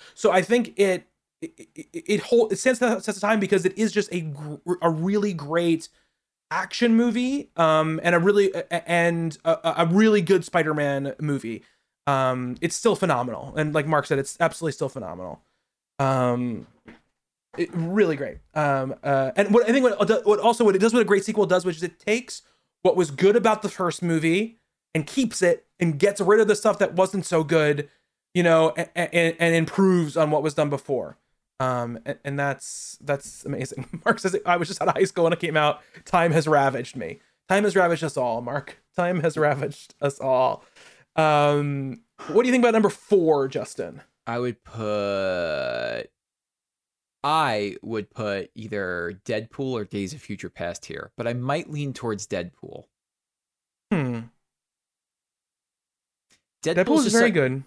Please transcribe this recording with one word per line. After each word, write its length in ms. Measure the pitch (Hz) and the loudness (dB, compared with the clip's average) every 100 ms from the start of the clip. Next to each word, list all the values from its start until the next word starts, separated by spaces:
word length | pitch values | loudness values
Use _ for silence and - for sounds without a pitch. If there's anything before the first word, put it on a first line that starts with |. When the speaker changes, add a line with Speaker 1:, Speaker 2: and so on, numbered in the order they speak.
| - | -20
Speaker 1:
So 180 | - 214 | -2 2
I 100 | 185 | 2
think 320 | 170 240 - - | 2 0 0 0
it, 300 | 196 180 - _ _ - | 0 0 -6 _ _ -16
it, 120 | 160 - - - | -16 -16 -20 -20
it, 100 | - | -16
it 260 | 170 - 208 | -10 -2 -2
hold, 280 | - 233 220 | 2 2 2
it 40 | 190 | 0
stands 240 | 262 240 | 0 2
the 80 | 247 202 | 0 0
test 120 | 214 | -4
of 120 | 190 | -4
time 180 | 208 220 | 0 0
because 260 | 196 190 | 2 2
it 140 | 180 202 | 2 0
is 140 | 220 | 0
just 200 | 208 196 | 0 -2
a 100 | 175 | -4
gr-, 520 | 156 143 151 151 170 175 | -6 -8 -10 -10 -6 0
a 80 | 170 | 0
really 420 | 160 185 208 208 | 0 0 0 0
great 560 | 165 147 170 170 160 - _ _ _ _ _ - | -4 -4 0 2 0 -4 _ _ _ _ _ -8
action 460 | 170 - - 240 226 | -8 -6 0 2 4
movie, 540 | 240 226 254 285 - - | 2 0 -2 -4 -6 0
um, 440 | 160 156 156 160 | 4 4 2 0
and 140 | 170 175 | 2 2
a 20 | |
really, 320 | 185 202 190 | 4 4 2
a, 120 | 170 - | 0 -4
a-, 200 | 170 - | -6 0
and 480 | 170 170 170 165 - | 2 2 0 -4 -4
a, 80 | 165 160 165 | -2 0 0
a, 60 | - | 0
a 20 | 170 | 2
really 360 | 190 220 208 | 4 6 4
good 220 | 165 185 | 4 2
Spider-Man 680 | - 175 156 151 143 139 139 - | 2 -2 0 0 -2 -2 -6 -6
movie. 420 | 151 135 113 107 _ _ _ _ - | -4 -4 -6 -12 _ _ _ _ -2
Um, 480 | 135 131 127 123 123 | 0 0 -2 -6 -6
it's 140 | 170 | -6
still 220 | - 226 190 | -2 0 0
phenomenal, 580 | 175 127 123 113 139 151 | 0 0 -2 -8 -8 -4
and 160 | 151 | -2
like 140 | 151 147 | -2 0
Mark 200 | 151 143 | 0 0
said, 120 | 139 | -2
it's 180 | 135 - | -4 -2
absolutely 320 | 165 - 165 | -2 -2 -8
still 160 | - 139 | -6 -8
phenomenal. 520 | - 90 87 90 - _ _ _ _ _ - | -8 -12 -12 -12 -14 _ _ _ _ _ -2
Um, 680 | 135 135 123 120 123 107 - _ - - _ _ _ _ _ - | 0 2 0 0 -4 -6 -12 _ -20 -20 _ _ _ _ _ -6
it, 140 | 170 | -4
really 440 | 175 165 202 180 139 | -4 0 2 2 2
great. 220 | 123 - _ | -6 -10 _
Um, 420 | 156 143 135 131 - | -2 0 0 -2 -6
uh, 260 | 143 135 131 190 | -2 0 0 0
and 180 | 208 | 4
what 140 | 226 226 | 4 4
I 40 | |
think 120 | 269 | 4
what, 420 | 254 208 202 220 208 | 2 2 2 2 4
what 140 | 202 | 4
also 240 | 220 226 | 4 4
what 100 | 220 | 4
it 60 | 190 | 4
does, 120 | 226 | 4
what 100 | 240 | 4
a 20 | |
great 200 | 190 202 | 4 2
sequel 220 | 208 214 180 | 0 -2 2
does, 180 | 180 | 0
which 120 | 180 160 | 0 -6
is 80 | |
it 160 | 170 - | -8 -8
takes 420 | - 226 247 - _ _ _ _ | -4 -4 -4 -18 _ _ _ _
what 140 | 185 180 | 2 2
was 160 | 160 | 0
good 240 | 135 190 233 | 2 4 4
about 260 | 220 214 | 4 0
the 60 | 185 | -4
first 340 | - 175 - | -4 -4 -2
movie 540 | 175 160 165 180 226 - _ _ _ | -2 0 2 0 -2 -8 _ _ _
and 140 | 160 151 | -6 -4
keeps 340 | 269 233 - | -2 -2 2
it 260 | 175 170 _ - | 2 2 _ -4
and 220 | 170 143 | -2 2
gets 200 | 196 202 | 0 2
rid 200 | 185 220 | 4 4
of 80 | 214 | 4
the 80 | 202 | 2
stuff 220 | 220 190 | 2 2
that 140 | 185 | 0
wasn't 300 | 175 190 196 | 2 0 -2
so 200 | - 165 | -2 0
good, 440 | 151 160 147 147 143 _ _ _ _ | 2 2 2 0 -4 _ _ _ _
you 80 | 180 | 0
know, 280 | 170 160 160 165 | 4 6 4 0
a-, 120 | 165 175 | -6 -4
a-, 180 | 165 | -2
and, 220 | 170 165 165 | 2 0 2
and 160 | 170 | 2
improves 600 | 165 160 - 190 180 151 165 | 2 0 2 4 4 0 0
on 160 | 151 | 0
what 100 | 151 | 0
was 100 | 151 | 0
done 160 | 151 147 | 0 -2
before. 480 | 139 - 127 85 - _ _ _ - | -2 -4 -6 -6 -14 _ _ _ -6
Um, 400 | 131 123 120 120 | -4 -2 -4 -8
a-, 120 | - 139 | -10 -10
and 120 | 143 139 | -8 -4
that's, 600 | 143 131 - - - - | -4 -6 -10 -14 -16 -12
that's 440 | 143 139 - - | -6 -6 -6 -14
amazing. 420 | - 139 135 - - 165 | -8 -8 -8 -10 -14 -6
<laughs> 80 | |
Mark 140 | - - | -2 0
says, 180 | 190 185 | 0 -2
"I 120 | - 175 | 0 0
was 100 | 160 | 0
just 160 | - | -4
out 60 | 170 | 0
of 60 | |
high 100 | - | 0
school 200 | 190 185 | 0 2
when 80 | 165 | 0
it 60 | 170 | 0
came 180 | 170 160 | 0 2
out. 240 | 151 - _ - - | 2 0 _ -20 -2
Time 260 | 175 170 | 2 4
has 160 | 160 151 | 2 4
ravaged 480 | 147 139 127 123 127 | 4 4 0 -8 -10
me." 240 | 82 - _ _ - | -10 -12 _ _ -2
Time 140 | 190 | 0
has 120 | 208 190 | 2 2
ravaged 260 | 175 165 | 2 2
us 140 | 156 139 | -2 -4
all, 240 | 123 117 | -4 -4
Mark. 380 | 120 143 - - _ - | -6 -8 -10 -18 _ -4
Time 240 | 175 180 | -2 0
has 160 | 160 156 | -2 2
ravaged 580 | 147 139 143 - - - | 0 0 -4 -10 -18 -4
us 180 | 143 - | -4 -2
all. 460 | 135 127 127 - _ _ - _ _ | 0 2 2 -2 _ _ -20 _ _
Um, 840 | - 156 147 147 147 143 139 135 - _ - - | 0 2 4 2 2 -2 -4 -8 -12 _ -18 0
what 140 | 180 | 2
do 60 | 247 | 4
you 40 | |
think 120 | 247 | 4
about 80 | 240 | 4
number 180 | 220 202 | 4 0
four, 560 | - - 202 160 143 135 | -4 0 2 4 2 0
Justin? 540 | 147 131 - 85 - - _ - | -4 -8 -10 -10 -12 -20 _ -10
Speaker 2:
I 120 | 120 | -6
would 220 | 123 113 | -6 -8
put, 1400 | - 113 107 104 101 98 95 90 85 71 64 58 60 58 - _ _ _ _ _ _ _ _ _ _ _ | -12 -8 -4 -2 -2 -2 -2 -2 -2 -2 -4 -4 -6 -6 -10 _ _ _ _ _ _ _ _ _ _ _
I 540 | 143 160 143 107 101 - | -2 0 0 -2 -4 -8
would 280 | - 113 104 | -8 -8 -8
put 400 | - 107 98 - - | -8 -6 -6 -8 -14
either 640 | 107 104 92 87 85 92 | -10 -8 -6 -6 -8 -10
Deadpool 460 | - 113 117 - 135 | -8 -8 -8 -8 -6
or 120 | 120 | -6
Days 300 | 101 101 95 | -6 -8 -8
of 60 | - | -10
Future 300 | - 101 90 | -14 -12 -12
Past 360 | - 87 - - | -10 -10 -10 -14
here, 260 | - - - | -14 -14 -8
but 120 | 117 | -6
I 40 | |
might 360 | 123 127 156 - | -6 -4 -6 -6
lean 220 | 147 143 | -10 -10
towards 340 | 127 117 101 - | -8 -6 -6 -6
Deadpool. 580 | 95 87 _ - - - _ _ _ _ _ _ _ _ _ - | -8 -8 _ -20 -20 -20 _ _ _ _ _ _ _ _ _ -6
Speaker 1:
Hmm. 280 | 180 131 117 117 _ _ _ _ _ _ _ _ _ _ _ _ _ _ _ _ _ _ _ _ _ _ _ | -2 -2 -6 -10 _ _ _ _ _ _ _ _ _ _ _ _ _ _ _ _ _ _ _ _ _ _ _
Speaker 2:
Deadpool's 120 | - 175 | -4 0
Speaker 1:
Deadpool 200 | 220 311 | 2 2
is 60 | |
Speaker 2:
just 120 | 226 226 | 4 4
Speaker 1:
very 140 | 233 | 4
Speaker 2:
so 40 | |
Speaker 1:
good. 300 | 170 127 135 | 2 0 -2